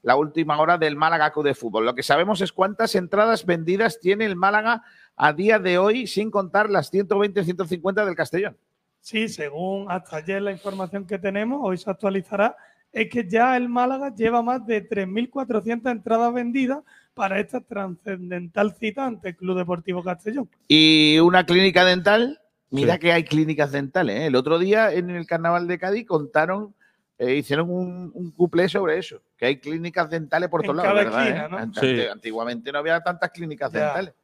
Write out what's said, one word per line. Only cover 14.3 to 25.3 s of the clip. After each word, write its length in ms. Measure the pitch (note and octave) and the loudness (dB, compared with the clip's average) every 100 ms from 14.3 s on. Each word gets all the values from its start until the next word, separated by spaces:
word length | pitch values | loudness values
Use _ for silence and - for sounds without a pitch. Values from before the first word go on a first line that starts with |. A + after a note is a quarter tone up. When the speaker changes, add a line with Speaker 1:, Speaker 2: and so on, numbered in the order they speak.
| A#3+ | 2
Speaker 2:
más 240 | A#3 B3+ G#3+ | 0 -4 -2
de 140 | G#3+ | -4
tres 260 | - G3+ F#3+ | -2 -6 -2
mil 200 | G3+ B3 | -4 -4
cuatrocientas 640 | C#4 B3 A3 G3+ A#3 B3 | -6 -4 -2 -2 -4 -4
entradas 400 | A3+ A3 A3+ A#3 | -4 0 2 2
vendidas 460 | B3 A#3+ B3+ B3+ C#4 _ _ _ | 0 -2 -2 -2 -4 _ _ _
para 260 | - G3 F#3+ | -6 -2 -2
esta 200 | G#3 B3 | -4 -8
trascendental 1120 | - G3+ F#3+ F3 G#3 F#3 F3+ F3+ F3 G3+ G#3 - | -8 -8 -8 -10 -10 -10 -8 -10 -6 -2 -2 -2
cita 260 | A3 G#3+ | -8 -4
ante 260 | C4+ G#3 F#3 | -6 -6 -12
el 60 | F3 | -8
Club 220 | F#3 F3+ | -4 -2
Deportivo 440 | F3 F3+ F#3 F3+ | -2 -4 -4 -6
Castellón. 460 | F3+ F3+ G#3+ C4+ - _ _ | -6 -6 -6 -6 -8 _ _
Speaker 1:
Y 500 | D3+ D#3 D#3 D3+ D#3 | 8 10 8 8 8
una 260 | F3 F#3 | 8 6
clínica 400 | E3+ F3 F#3+ F3+ | 6 6 6 6
dental, 560 | F#3 F3+ F3+ G#3+ A#3+ D4+ _ _ _ | 6 4 4 4 2 -4 _ _ _
mira 240 | C3+ C#3 | 0 2
Speaker 3:
Sí. 60 | F3 | 4
Speaker 1:
que 120 | E3 | 4
hay 120 | E3+ | 2
clínicas 480 | E3 D3+ D#3 D3+ C#3+ | 2 0 0 0 0
dentales, 480 | C#3 C#3 F#3 F3 G#2 | -2 -2 -2 0 0
¿eh? 60 | D#3 | 2
El 100 | B2+ | 2
otro 220 | C3+ E3 | 2 0
día 340 | F#3+ G#3+ A3 | 4 4 4
en 180 | E3+ F3+ | 0 -4
el 160 | F3 | -8
Carnaval 400 | E3 | -4